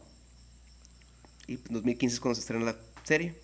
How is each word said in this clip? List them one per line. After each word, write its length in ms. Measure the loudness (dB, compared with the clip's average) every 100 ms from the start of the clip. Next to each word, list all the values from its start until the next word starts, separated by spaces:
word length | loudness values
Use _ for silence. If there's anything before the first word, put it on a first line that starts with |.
| -20 -20 -20 -20 -20 -20 -20 -20 -20 -20 -20 -20 -20 -20 -12
Y 60 |
en 80 | -10 -6
dos 120 | 0
mil 140 | 0 2
quince 160 | 2
es 60 | 2
cuando 140 | 0 -2
se 60 |
estrena 220 | -2 0
la 120 | 0 -2 -10 -18
serie, 320 | 2 2 2 -8